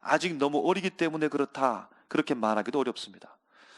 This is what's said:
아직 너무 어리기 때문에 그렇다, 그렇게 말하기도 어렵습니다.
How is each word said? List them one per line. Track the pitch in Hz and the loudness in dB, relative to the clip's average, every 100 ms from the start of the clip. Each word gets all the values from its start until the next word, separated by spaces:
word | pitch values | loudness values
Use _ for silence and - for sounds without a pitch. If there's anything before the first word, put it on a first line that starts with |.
아직 | - 151 180 156 | 2 0 2 0
너무 | 143 147 156 | 2 2 2
어리기 | 190 185 | 2 -2
때문에 | - 165 156 151 | 0 -2 0 -2
그렇다, | 139 139 - 135 104 - _ _ | 0 -2 0 0 0 -8 _ _
그렇게 | 156 151 | -2 -2
말하기도 | 131 110 107 104 139 | 0 2 0 0 0
어렵습니다. | 123 - - 92 - - _ _ - | -2 -4 -12 -16 -20 -20 _ _ -20